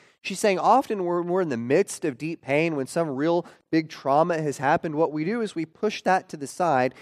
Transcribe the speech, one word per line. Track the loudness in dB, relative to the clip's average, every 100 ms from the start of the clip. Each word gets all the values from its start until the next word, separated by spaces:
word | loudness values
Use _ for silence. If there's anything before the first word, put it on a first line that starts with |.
| _ _
She's | -10 -2
saying | 0 2
often | 4 4 2 -2 -2
when | -2 0
we're | 0
in | 0
the | -2
midst | 2 2 2 -4
of | -6 -4
deep | -8 -8
pain, | -2 0 0 -2
when | -4
some | -4 -2
real | -2 0 0 -2 -12 _
big | -2 -2
trauma | -4 2 4 4 0
has | -2 0
happened, | 2 2 0 0
what | 0
we | 0
do | -4 -2
is | -4
we | -6 -10
push | _ -4 -2
that | 0 0 -2
to | -12
the | -8
side | -2 2 2 2 -2